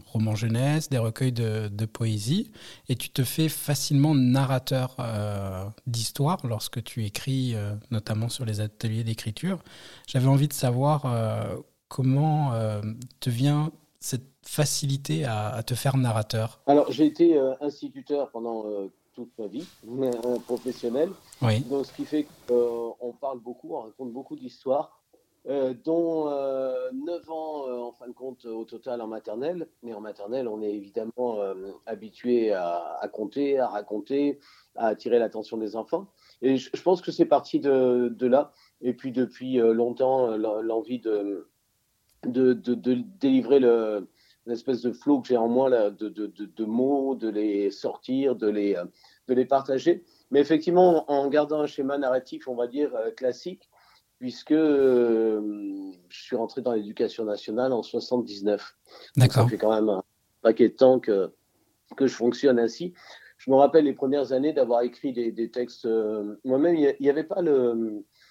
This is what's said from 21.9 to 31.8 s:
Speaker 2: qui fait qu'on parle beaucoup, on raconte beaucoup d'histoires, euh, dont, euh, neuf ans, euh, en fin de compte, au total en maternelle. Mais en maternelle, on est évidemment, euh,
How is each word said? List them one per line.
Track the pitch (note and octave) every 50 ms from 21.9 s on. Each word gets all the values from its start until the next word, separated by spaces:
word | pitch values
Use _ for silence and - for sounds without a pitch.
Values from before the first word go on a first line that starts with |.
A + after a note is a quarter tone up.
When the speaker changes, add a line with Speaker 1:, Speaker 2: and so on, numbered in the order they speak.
Speaker 2:
qui | - - C#3
fait | - D3+ D3+ D3 - - - -
qu'on | - A#2+ A#2+ A#2+ A#2+ A#2 A#2 A#2 A#2 - - B2 A#2+ A#2 -
parle | - C3+ C3+ B2
beaucoup, | G#2+ B2 A#2+ - - D#3+ E3
on | C#3
raconte | A2+ A2 G#2 - C3 B2
beaucoup | A2+ C3 C3+ - D#3
d'histoires, | D3 B2+ B2 - _ _ C3 C3 C#3+ D#3+ - _ _ _ _ _ _ _ _ _ _ _ B2+
euh, | C3+ C#3 C3 C3 B2+ A2+ _
dont, | D#3 E3 E3+ E3+ E3 E3 D#3+ D3+ D3
euh, | C#3+ C#3 C#3 C3+ C3+ C3 C3 C3 B2+ B2+ B2+ B2+
neuf | C3 C3 C#3+ E3+ F3 E3 - D#3
ans, | D#3+ D#3+ D#3+ D#3 D3+ D3 C3+
euh, | B2+ B2 B2
en | A#2+ A#2+
fin | A#2 _ B2
de | B2
compte, | A#2 - B2+ C3 C3 - -
au | A#2 A2+ A2+ A2+
total | A2+ B2 A#2 - C3+ A#2+ A#2+
en | A2+ A2
maternelle. | A2 A2 - A2+ G#2+ A2+ C3+ D#3+ F3+ F3 D#3 - _ _
Mais | - A#2 A2
en | G#2
maternelle, | G#2+ G#2+ G2+ - G2+ G2+ A#2+ C3+ B2+
on | A2+ G#2+ G#2+
est | G#2+ G#2
évidemment, | G#2 G#2 G2+ G2+ _ A#2 A2 A2+ - B2 B2 A#2+ A2+ G#2
euh, | G2+ G2 F#2+ F#2 F#2+ G2 F2+ -